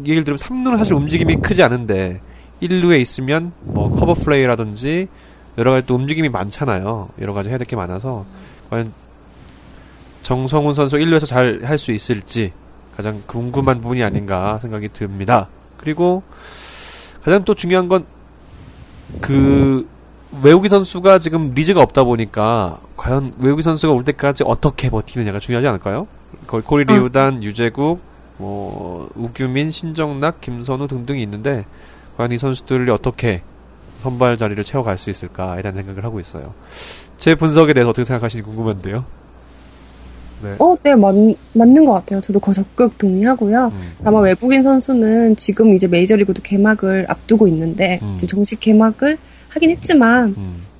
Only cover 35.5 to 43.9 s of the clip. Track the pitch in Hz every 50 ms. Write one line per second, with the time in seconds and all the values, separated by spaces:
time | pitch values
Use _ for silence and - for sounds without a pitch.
35.5 | 87 92 98 101 92 98 95 98 95 98 110 117 110 98 85 - - 80 69 73
36.5 | - - - - - - - - - - - - - - - 160 160 156 160 156
37.5 | 147 160 160 151 147 127 120 117 110 127 120 120 127 117 117 113 113 113 104 107
38.5 | 107 113 113 110 101 95 92 95 104 123 131 - - - - - - - - -
39.5 | - - - - - - - - - - - - - - - - - - 208 202
40.5 | 196 196 294 349 359 - - 285 277 226 202 196 190 208 214 226 - - - -
41.5 | - 226 233 240 262 311 311 269 202 185 - - 196 196 - - 196 202 - 202
42.5 | 190 190 196 - - - 247 220 - - 208 190 185 190 208 247 262 247 220 202
43.5 | 220 247 254 226 202 190 180 175